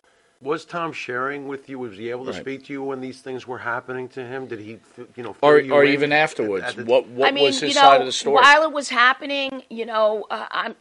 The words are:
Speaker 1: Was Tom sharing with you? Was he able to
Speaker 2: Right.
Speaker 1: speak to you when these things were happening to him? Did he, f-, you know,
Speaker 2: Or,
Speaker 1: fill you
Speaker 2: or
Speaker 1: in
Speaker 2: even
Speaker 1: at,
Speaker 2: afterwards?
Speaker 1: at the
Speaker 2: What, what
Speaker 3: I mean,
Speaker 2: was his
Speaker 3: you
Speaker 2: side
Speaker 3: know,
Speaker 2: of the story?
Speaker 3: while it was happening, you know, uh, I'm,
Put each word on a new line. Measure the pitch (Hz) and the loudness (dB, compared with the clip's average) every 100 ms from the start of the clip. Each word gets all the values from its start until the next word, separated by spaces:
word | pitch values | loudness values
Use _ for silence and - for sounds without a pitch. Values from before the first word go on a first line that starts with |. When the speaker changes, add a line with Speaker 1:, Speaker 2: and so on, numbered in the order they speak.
| _ _ _ _ | _ _ _ _
Speaker 1:
Was | 131 160 - | -8 -8 -6
Tom | 175 165 | -8 -8
sharing | 135 - 123 131 143 139 | -8 -8 -6 -6 -6 -10
with | 135 135 | -12 -12
you? | 135 | -12
Was | 123 95 | -12 -10
he | 117 | -10
able | 123 127 | -8 -10
to | |
Speaker 2:
Right. | 92 | -10
Speaker 1:
speak | 131 135 - | -10 -12 -12
to | |
you | 139 | -10
when | 135 131 | -8 -8
these | 131 123 | -10 -14
things | 135 127 117 | -12 -12 -12
were | 120 | -10
happening | 117 120 127 127 127 | -6 -8 -8 -10 -10
to | 135 120 | -12 -10
him? | 135 131 | -10 -10
Did | 113 | -12
he, | 104 110 _ - | -14 -18 _ -20
f-, | 120 - | -20 -14
you | |
know, | 113 95 | -14 2
Speaker 2:
Or, | 143 147 | 4 6
Speaker 1:
fill | 135 | 4
you | |
Speaker 2:
or | 143 143 | 4 4
Speaker 1:
in | |
Speaker 2:
even | 143 147 | 2 2
Speaker 1:
at, | 147 | 2
Speaker 2:
afterwards? | 156 - 107 95 120 | 0 -2 -2 -2 -4
Speaker 1:
at | 110 | -6
the | 113 | 2
Speaker 2:
What, | 127 101 | 2 2
what | 123 269 | 0 0
Speaker 3:
I | |
mean, | 277 277 | 2 0
Speaker 2:
was | 269 | 2
his | 302 285 | -2 6
Speaker 3:
you | |
Speaker 2:
side | 269 262 | 8 6
Speaker 3:
know, | |
Speaker 2:
of | 262 | 4
the | |
story? | - - 277 | -4 2 6
Speaker 3:
while | 269 302 | 8 8
it | 320 | 4
was | 285 269 | -4 -4
happening, | 247 247 262 285 277 269 262 - | 2 2 2 -4 -6 -6 -8 -12
you | 226 226 | -10 -4
know, | 220 214 214 196 | 0 0 0 -6
uh, | 220 214 | -10 -6
I'm, | 170 220 - | -6 -6 -10